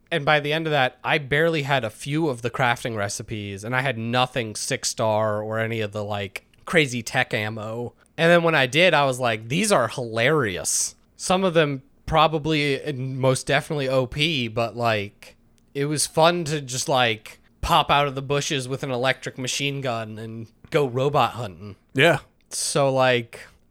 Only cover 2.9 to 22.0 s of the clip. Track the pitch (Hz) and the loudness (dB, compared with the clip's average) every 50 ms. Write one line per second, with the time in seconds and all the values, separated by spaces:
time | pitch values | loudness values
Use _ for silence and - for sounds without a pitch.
2.9 | 113 107 101 101 - - 110 - 117 107 104 101 98 95 104 113 127 127 131 139 | -4 -4 -4 -4 -4 -8 -10 -8 -8 -8 -8 -8 -8 -8 -8 -4 -2 -2 -2 -2
3.9 | 127 113 113 117 117 123 127 127 - 135 117 110 104 - - - 135 120 - - | -2 -4 -4 -2 0 0 0 0 0 -4 -6 -6 -6 -8 -6 -6 -6 -4 -4 -6
4.9 | - - 117 110 110 107 110 110 107 107 107 110 110 110 113 110 117 113 110 101 | -4 0 0 2 2 2 0 0 -2 -2 -4 -4 -2 -2 -2 -2 -2 -2 -4 -4
5.9 | 101 107 104 101 107 101 101 95 - - _ _ _ _ - - - 175 151 131 | -4 -6 -6 -4 -4 -4 -6 -6 -8 -12 _ _ _ _ -8 0 2 2 2 2
6.9 | 120 123 107 - - 135 127 - - 113 107 107 110 110 104 110 110 120 120 117 | 0 -6 -6 -2 0 -2 0 0 -2 -4 -4 -4 -6 -8 -10 -10 -8 -8 -10 -10
7.9 | - _ _ _ - - 165 170 175 175 165 165 160 147 131 127 117 156 175 185 | -12 _ _ _ -4 0 4 6 6 6 6 4 4 4 2 4 4 4 4 6
8.9 | 160 147 143 135 127 123 127 120 113 110 110 113 127 170 214 214 202 143 120 110 | 6 4 4 2 2 0 0 0 0 -2 -4 -4 -2 0 2 4 4 4 2 2
9.9 | - - 127 117 110 113 117 131 160 156 131 104 92 82 71 - - - - - | -2 -6 -8 -4 0 2 2 4 4 4 2 0 0 -2 -4 -2 -2 -2 -2 -4
10.9 | - _ _ _ _ - - - 185 185 196 190 160 170 156 147 139 131 - _ | -6 _ _ _ _ -8 -2 0 2 2 2 2 4 4 2 2 0 -4 -8 _
11.9 | _ _ - - 156 160 151 160 151 160 139 156 160 151 147 143 135 131 - 151 | _ _ -6 0 4 4 4 4 4 0 -2 0 0 2 2 0 0 -2 -2 -6
12.9 | 147 123 131 131 131 135 127 131 131 127 - - 143 139 143 - 160 147 139 131 | -6 -6 -6 -6 -4 0 2 2 2 0 0 0 0 0 0 -2 -4 -4 -2 0
13.9 | 131 135 131 123 - 147 151 160 165 139 120 113 107 120 117 113 101 117 120 117 | 0 0 0 0 0 0 0 2 2 0 -2 -2 -2 -2 -2 -2 -2 -2 0 2
14.9 | 110 107 98 101 - - - - - _ _ _ _ _ _ _ - 139 143 147 | 2 0 -2 -6 -10 -18 -20 -20 -20 _ _ _ _ _ _ _ -6 -4 -4 -2
15.9 | 151 139 - - - 165 156 170 175 175 170 143 156 151 139 123 127 131 - - | -2 -2 -2 -2 2 4 4 4 4 2 -2 -2 -4 -6 -6 -6 -6 -6 -2 0
16.9 | 147 127 123 117 110 104 - - - - _ _ _ - - - 165 160 143 - | 2 2 2 2 0 -2 -6 -18 -20 -20 _ _ _ -8 -2 2 4 4 4 4
17.9 | 165 143 143 143 127 135 139 131 143 143 143 - 165 139 127 127 135 135 - 139 | 4 2 2 2 -2 -6 -4 -2 -2 -2 -2 -2 -2 -4 -4 -4 -6 -6 -4 -4
18.9 | 127 120 123 131 127 - - 135 - - 127 123 - - 139 143 139 139 135 135 | -4 0 0 0 0 -2 -4 -12 -10 -8 -6 -6 -4 -4 -4 -4 -4 -4 -4 -4
19.9 | 117 113 113 107 110 107 113 113 113 113 110 110 _ _ _ - - 156 147 131 | -4 -4 -6 -8 -10 -12 -12 -12 -12 -12 -14 -16 _ _ _ -2 0 0 0 0
20.9 | 117 127 131 147 139 151 123 107 - 107 123 104 90 80 101 104 98 - _ _ | 0 -2 -2 0 2 2 0 0 -2 -6 -10 -10 -12 -14 -16 -16 -16 -18 _ _
21.9 | - 131 | 2 4